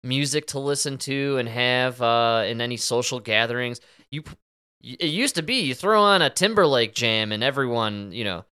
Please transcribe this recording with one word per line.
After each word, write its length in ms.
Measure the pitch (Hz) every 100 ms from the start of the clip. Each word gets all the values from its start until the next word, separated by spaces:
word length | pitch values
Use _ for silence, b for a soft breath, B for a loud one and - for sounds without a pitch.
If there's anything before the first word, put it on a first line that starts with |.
music 420 | 123 135 143 147 -
to 120 | 139
listen 400 | 139 139 147 135
to 380 | - 139 139 135
and 120 | 117
have, 500 | 120 123 127 127 123
uh, 440 | 117 117 117 113 104
in 140 | 117
any 160 | 120 117
social 420 | - 120 123 127
gatherings. 600 | 113 107 117 120 123 120 b b b
You 100 | 143
p-, 140 | 156 - _ _ _ _
y-, 140 | 120 127
it 80 | 165
used 260 | 170 269
to 80 | 170
be 200 | 156 254
you 120 | 151
throw 260 | 127 190 214
on 220 | 202 196
a 80 | 151
Timberlake 640 | - 190 214 165 131 113
jam 380 | - 117 110 107
and 120 | 107
everyone, 680 | 127 139 131 117 110 101 101
you 120 | 95
know 220 | 107 85 -